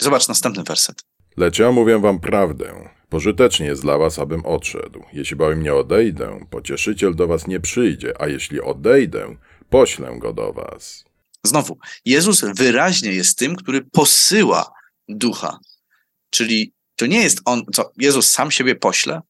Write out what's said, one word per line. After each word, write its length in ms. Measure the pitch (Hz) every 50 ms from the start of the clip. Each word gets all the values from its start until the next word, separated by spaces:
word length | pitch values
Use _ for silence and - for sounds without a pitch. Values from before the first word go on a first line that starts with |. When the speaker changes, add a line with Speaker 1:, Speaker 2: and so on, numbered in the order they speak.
Speaker 1:
Zobacz 260 | - 143 139 123 - -
następny 360 | 117 - - 123 104 90 82
werset. 400 | - 80 - - - - - - _ _ _ _ _ _ -
Speaker 2:
„Lecz 220 | 87 87 82 -
ja 120 | 110 123
mówię 280 | 127 123 117 110 113 110
wam 200 | 101 104 98 87
prawdę. 720 | 85 - 104 101 98 85 76 - - - 50 90 - - _ _ _ -
Pożytecznie 560 | - 80 73 85 85 87 127 - - - 82
jest 160 | 73 71 69
dla 160 | 67 73 71 73
was, 220 | 78 80 80 -
abym 260 | 71 71 80 82 76
odszedł. 580 | 76 82 76 - - - - - - - - - - -
Jeśli 220 | 71 69 - 73
bowiem 280 | 71 78 78 78 80 78
nie 100 | 76 71
odejdę, 680 | 69 67 64 82 104 117 110 85 67 60 52 50 50 50 -
Pocieszyciel 680 | - 58 - - - - - - 110 - 101 98 85
do 120 | 80 90 82
was 200 | 82 80 - 90
nie 120 | 95 92
przyjdzie, 640 | 85 - - 123 123 101 71 65 - 62 - -
a 60 | - 76
jeśli 340 | 71 65 - - 73 73
odejdę, 760 | 69 67 69 65 71 107 127 139 123 95 - - 50 - - - _ _ _ _ _ _
poślę 500 | - 135 127 - - - 69 62 60 58
go 140 | 57 57 57
do 200 | 55 55 50 -
was”. 500 | - - - - - - - - - - _ _ _ _ _ _ _ -
Speaker 1:
Znowu, 340 | - - 151 135 - 82 - - - - - -
Jezus 360 | 120 127 147 170 208 202 -
wyraźnie 720 | - 104 98 92 127 127 117 127 151 185 180 - 123 107 92
jest 240 | 92 90 - - -
tym, 180 | 120 139 175
który 260 | - - - 131 135
posyła 880 | 135 - - - 147 - - - - - 175 214 202 120 92 82 85 - - - _ _ _ _ _ -
Ducha. 500 | 104 107 113 120 98 - - 78 - - _ _ _ _ _ _ _ _ _ _ _ _ _ _
Czyli 440 | - - 120 113 113 110 110 - _ _ _ _ _
to 100 | - 117
nie 160 | 123 180 233 220
jest 180 | 156 - - -
On, 160 | 127 123 120 107 - -
co, 180 | - 110 - _ -
Jezus 320 | 127 143 139 135 107 -
sam 220 | - - 131 151
siebie 240 | - - 131 127 120
pośle? 460 | - - 110 - - - - 160 165 - _